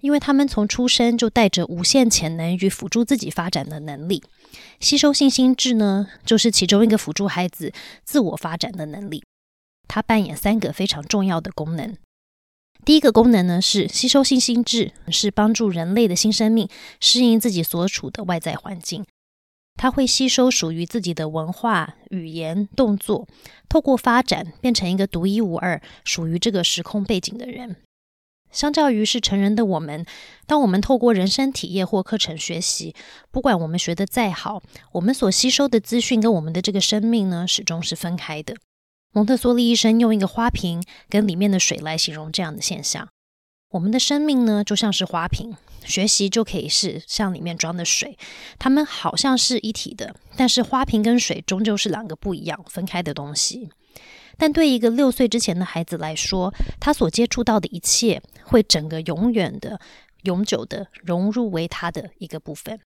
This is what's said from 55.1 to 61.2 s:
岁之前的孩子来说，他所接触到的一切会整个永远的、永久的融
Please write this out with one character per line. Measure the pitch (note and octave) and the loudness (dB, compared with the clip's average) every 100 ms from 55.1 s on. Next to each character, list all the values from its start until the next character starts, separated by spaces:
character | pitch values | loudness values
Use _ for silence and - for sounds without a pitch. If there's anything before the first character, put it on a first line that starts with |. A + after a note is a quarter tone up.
岁 | - B3 | 4 0
之 | A#3 | 2
前 | - F3 | -2 -2
的 | F3+ | -4
孩 | - | -4
子 | E3+ E3 | -6 -6
来 | D#3 D#3 | -6 -6
说， | - F#3+ F3+ - - - | -4 -2 -2 -2 -4 -2
他 | - | 0
所 | D4 F3+ | 2 2
接 | - A#3+ | 2 0
触 | - | 0
到 | A#3 A3 | 2 0
的 | E3 | 0
一 | F3 | -6
切 | - - A#3 D3+ _ - | -2 0 2 0 _ -20
会 | - B3 | 2 2
整 | G#3+ D#3+ D3+ | 4 0 -2
个 | D#3+ | -8
永 | E3 D#3+ A3+ | -6 -2 0
远 | A3 E3 - | 2 -2 -4
的、 | - G#3 - - _ _ | -12 -14 -16 -20 _ _
永 | F#3+ F3+ G#3 | -4 -2 -2
久 | - | -2
的 | A2+ - G3 - | -4 -10 -12 -14
融 | E3+ F3 | -4 -2